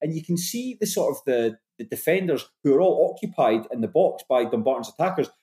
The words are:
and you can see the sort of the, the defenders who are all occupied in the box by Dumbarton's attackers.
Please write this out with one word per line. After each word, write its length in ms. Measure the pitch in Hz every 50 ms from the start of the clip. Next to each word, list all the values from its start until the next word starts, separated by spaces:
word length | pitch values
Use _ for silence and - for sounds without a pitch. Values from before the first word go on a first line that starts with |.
and 120 | 151 156 160
you 80 | 160 160
can 140 | - 175
see 380 | 175 180 - - 240 254 254 233 -
the 80 | 214
sort 280 | 214 - 202 143 123 147
of 60 | - -
the, 320 | 135 127 120 117 110 110 - _ _ _
the 80 | - 113
defenders 640 | - 120 - - 156 175 190 190 170 143 123 - - _ _ -
who 100 | 143 135
are 80 | 151
all 320 | 185 185 156 139 160 - -
occupied 520 | - - - - - 139 113 113 113 113 -
in 100 | 127 120
the 60 | 113
box 360 | 110 - - - 143 - - -
by 180 | - 131 123 120
Dumbarton's 440 | 113 123 113 107 131 131 131 117 -
attackers. 400 | - - 165 185 180 160 131 - _ _